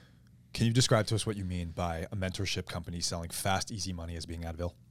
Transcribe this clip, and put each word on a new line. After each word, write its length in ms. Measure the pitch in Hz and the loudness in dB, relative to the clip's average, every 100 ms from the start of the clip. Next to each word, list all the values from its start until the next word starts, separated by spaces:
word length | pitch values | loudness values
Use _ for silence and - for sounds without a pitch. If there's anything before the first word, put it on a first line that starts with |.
| - - - - - | -20 -20 -20 -20 -8
Can 120 | - 117 | 2 4
you 60 | |
describe 340 | 117 123 117 104 | 6 6 6 6
to 80 | 110 | 2
us 100 | - | 0
what 120 | 101 | -2
you 80 | 92 | -2
mean 240 | 90 87 | -2 -4
by 360 | 78 87 82 - | -2 -2 -2 -4
a 40 | 98 | -2
mentorship 500 | 95 90 95 - 87 | -2 -2 -2 -2 -4
company 320 | 90 80 85 | -6 -6 -4
selling 300 | 85 87 85 | -2 -2 -4
fast, 420 | - 101 95 - | -2 2 2 0
easy 220 | 113 90 | -6 -4
money 220 | 87 82 82 | -6 -6 -6
as 100 | 80 | -6
being 160 | 82 | -6
Advil? 320 | 82 82 87 - - | -6 -4 -6 -6 -14